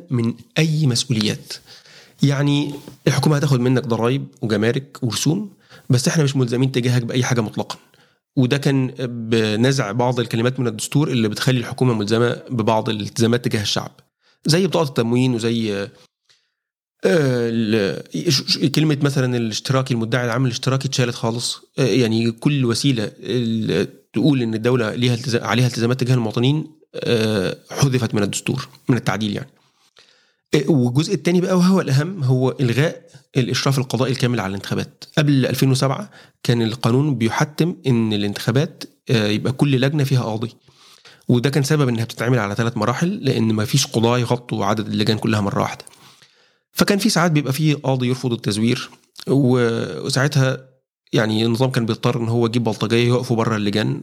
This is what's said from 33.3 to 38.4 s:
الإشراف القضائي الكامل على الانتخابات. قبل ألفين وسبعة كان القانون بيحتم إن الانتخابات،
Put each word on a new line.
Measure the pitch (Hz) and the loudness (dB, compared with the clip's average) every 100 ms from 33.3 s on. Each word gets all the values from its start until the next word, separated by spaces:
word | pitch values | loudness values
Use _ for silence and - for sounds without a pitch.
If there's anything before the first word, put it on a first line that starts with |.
| 143 | -2
الإشراف | 127 127 147 135 | -2 0 0 0
القضائي | 127 117 123 | -2 -2 0
الكامل | 131 123 120 | 0 0 -2
على | 95 | -4
الانتخابات. | 98 - 101 101 _ - - | -6 -6 -6 -6 _ -6 0
قبل | 151 139 120 | 2 2 2
ألفين | 127 135 | 2 2
وسبعة | 131 135 - 208 - - _ | 2 0 -2 -8 -16 -20 _
كان | - 120 | -2 0
القانون | 113 - 117 127 151 123 | 0 0 0 2 2 0
بيحتم | 110 - 151 - 160 190 135 | 0 0 -2 0 -2 -2 -2
إن | 120 110 | 0 0
الانتخابات، | 104 101 101 | -2 -4 -4